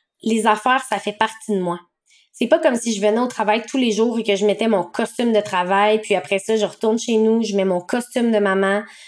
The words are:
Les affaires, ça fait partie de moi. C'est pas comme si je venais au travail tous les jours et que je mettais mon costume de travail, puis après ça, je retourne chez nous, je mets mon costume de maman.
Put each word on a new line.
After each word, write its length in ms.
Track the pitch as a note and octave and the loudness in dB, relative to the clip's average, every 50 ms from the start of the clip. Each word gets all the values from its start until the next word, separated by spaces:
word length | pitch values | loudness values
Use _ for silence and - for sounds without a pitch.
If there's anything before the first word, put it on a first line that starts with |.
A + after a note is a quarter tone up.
| _ _ _ _ - | _ _ _ _ -4
Les 220 | A3 A3+ A3+ G#3+ | -2 0 2 2
affaires, 380 | A3+ G#3+ G#3 - B3+ B3+ C4 - | 2 2 2 2 0 0 0 -2
ça 160 | - G#3+ G3 | -4 -6 -6
fait 140 | - G#3 G#3 | -4 -4 -2
partie 360 | - A3 A3 - - - - G#3 | -2 -2 -2 -4 -6 -6 -4 -4
de 80 | F#3+ | -2
moi. 180 | F3+ F3 F3 F3 - _ _ _ _ _ _ _ _ _ | -2 -4 -4 -6 -10 _ _ _ _ _ _ _ _ _
C'est 160 | - - B3 | -8 -4 0
pas 120 | A#3 D#4 E4 | 2 2 4
comme 180 | E4 D4+ B3 | 4 2 0
si 160 | A#3 - A#3 A3 | 0 -2 -4 -2
je 80 | G3 | 0
venais 180 | G3 G#3 G#3 A#3 | 2 2 2 2
au 80 | B3 | 0
travail 360 | B3 - - G#3+ G3+ G#3+ A#3 A3+ - | -2 -2 -2 0 0 0 0 -2 -2
tous 60 | - | -2
les 160 | C4+ B3+ A#3 | 0 0 0
jours 260 | G#3 G3 A3+ B3 A#3+ | 2 2 0 0 0
et 60 | A#3+ A3 | -2 0
que 140 | A#3 G3+ | 0 0
je 80 | F#3+ G3+ | 2 2
mettais 240 | G#3 G3 G3 A3+ A3+ | 0 0 0 0 0
mon 140 | A3 F#3 F3 | 0 0 -2
costume 500 | F3 - - A3+ G#3+ - - A#3+ A#3 A3+ | -2 -4 -4 -4 -4 -2 -2 0 2 2
de 80 | G#3 | 2
travail, 580 | G#3 - G3 G3 F#3 F3+ G3 G3 G#3 G#3+ G#3+ A3 | 0 0 -2 -2 0 2 2 2 4 4 2 0
puis 160 | G#3+ - G3+ | 0 0 -2
après 240 | F3+ - - G3 F#3+ | -2 -2 -2 -4 -4
ça, 160 | - - A3 | -2 0 0
je 100 | A3 G#3 | 0 0
retourne 320 | F3 - - - A3 A3 | -2 -4 -2 -2 0 0
chez 200 | A3 - - A3+ | 0 -2 0 2
nous, 260 | G#3+ A3 A3 A3+ A#3 A3+ | 2 4 4 2 2 0
je 100 | G3+ G3 | 0 0
mets 120 | G3 F#3+ | 0 0
mon 160 | F#3+ F3+ F3+ | 0 0 -2
costume 500 | F3+ - - B3 A#3 - - B3+ A#3 A#3 | -4 -4 -4 -4 -4 -2 -2 -2 0 2
de 80 | A3+ G#3 | 2 2
maman. 440 | G3+ G3 F#3+ G3 G3 G3 G3 G#3 G#3+ - - - - | 2 2 2 2 2 0 0 -2 -4 -8 -16 -20 -20